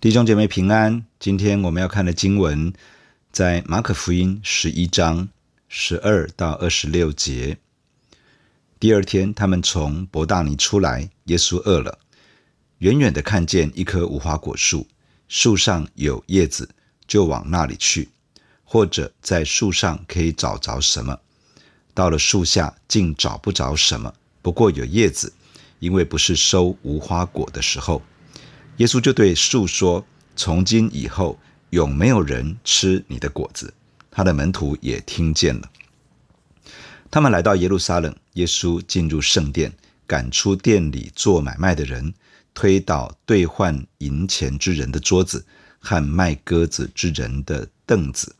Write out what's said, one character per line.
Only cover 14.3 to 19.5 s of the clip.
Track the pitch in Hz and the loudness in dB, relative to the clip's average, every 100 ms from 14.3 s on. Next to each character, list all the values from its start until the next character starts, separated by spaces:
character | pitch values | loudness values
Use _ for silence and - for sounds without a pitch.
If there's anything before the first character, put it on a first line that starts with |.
| 76 | -6
果 | - - | -6 -4
树， | - 80 58 _ _ _ _ | -2 -2 -6 _ _ _ _
树 | - 127 101 | 0 2 4
上 | - 90 73 | 2 0 -2
有 | - 73 67 - | -4 -4 -4 0
叶 | 95 80 | 2 2
子， | - - _ _ _ _ | 0 -12 _ _ _ _
就 | 104 90 | 2 2
往 | 71 50 | 0 -2
那 | 87 | -2
里 | 76 - | -2 -2
去， | - 87 76 _ _ _ _ _ | -2 -2 -4 _ _ _ _ _
或 | _ 117 | _ 2
者 | 98 - 76 _ | 2 0 -6 _
在 | - 87 | -2 -2
树 | 76 | 0